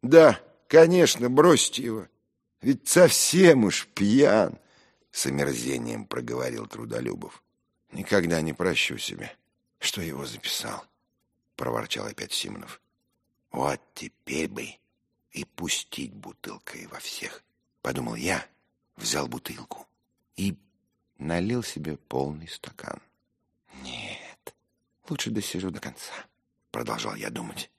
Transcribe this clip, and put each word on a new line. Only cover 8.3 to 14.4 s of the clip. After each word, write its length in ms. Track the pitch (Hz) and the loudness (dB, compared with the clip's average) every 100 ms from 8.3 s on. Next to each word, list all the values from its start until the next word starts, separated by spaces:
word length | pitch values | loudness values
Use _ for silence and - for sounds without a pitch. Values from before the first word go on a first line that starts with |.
| 82 | 0
не 120 | 80 | -2
прощу 440 | 76 90 80 - 65 | -2 -2 0 -2 -4
себе, 380 | - - - - _ _ _ _ | -10 -10 -14 -18 _ _ _ _
что 220 | - - | -8 -6
его 240 | 82 69 69 | -8 -8 -12
записал», 580 | 57 - - - - - _ _ _ _ _ _ - | -10 -8 -8 -8 -12 -16 _ _ _ _ _ _ -10
проворчал 520 | 62 58 53 - 52 | -6 -6 -6 -8 -8
опять 260 | - 52 | -12 -8
Симонов. 480 | - - - - - _ _ _ _ _ _ _ | -8 -8 -12 -16 -20 _ _ _ _ _ _ _
«Вот 280 | - 71 - _ | -4 -4 -4 _
теперь 540 | - - _ - 69 | -18 -18 _ -8 -6